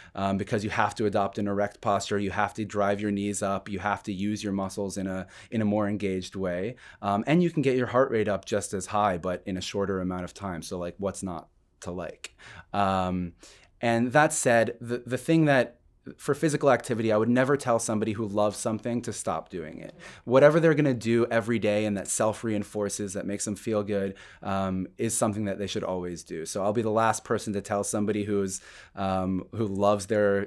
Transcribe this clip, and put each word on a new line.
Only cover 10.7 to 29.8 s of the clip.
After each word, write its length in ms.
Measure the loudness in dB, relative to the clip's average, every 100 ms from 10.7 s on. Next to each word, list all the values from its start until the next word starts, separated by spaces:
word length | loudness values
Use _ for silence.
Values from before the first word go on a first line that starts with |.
| -8
like, 200 | -8 -4
what's 240 | -6 -4
not 260 | -8 -8 -12 _ _ _
to 100 | -10
like? 440 | -8 -8 -12 -18 -20 -20 -20 -6
Um, 600 | 0 2 2 0 -2 -4 -8 -20 -20 _ _
and 300 | 0 2 2
that 220 | 4 4 2
said, 420 | 4 4 4 -2
the, 240 | -6 -6 -4
the 100 | -4
thing 300 | 2 4 6
that, 320 | 4 2 -4 _ _ -20 -8
for 160 | -4 0
physical 360 | 0 2 4
activity, 400 | 4 2 -2 2
I 60 | 4
would 140 | 4
never 260 | 4 4 2
tell 220 | 2 0
somebody 340 | 2 0 -2
who 140 | -2 -2
loves 320 | 2 0 0
something 420 | -4 -4 -4 -4
to 120 | -4
stop 360 | -6 -4 -6 -6
doing 300 | -10 -10 -12
it. 160 | -16 -18 -20 -14 2
Whatever 360 | 8 8 8
they're 140 | 4 4
gonna 180 | 2
do 320 | 2 2 2 2
every 280 | 2 0 0
day 280 | 2 0 0
and 100 | -2
that 100 | -4
self-reinforces, 1080 | 0 0 0 -2 -4 -4 -4 -4 -4 -6 -6
that 100 | -6
makes 220 | -6 -6
them 100 | -6
feel 260 | -2 -2
good, 340 | -2 -2 -4 -6 -16 -12
um, 440 | -4 -2 -2 -2 -4 -4
is 180 | -4 0
something 300 | 0 0 -2
that 120 | -4
they 80 | -4
should 160 | -4
always 400 | -4 -4 -4 -8
do. 220 | -10 -10 -6
So 180 | -2
I'll 120 | 0 0
be 80 |
the 80 | 0
last 340 | 2 2 0 -2
person 300 | -4 -2 -6
to 80 |
tell 200 | -2 -2
somebody 420 | -2 -2 0 0 0
who's, 360 | 0 -2 -4 -12 -20 -18 -6
um, 500 | -2 0 0 -2 -4
who 140 | -4 -2
loves 420 | 2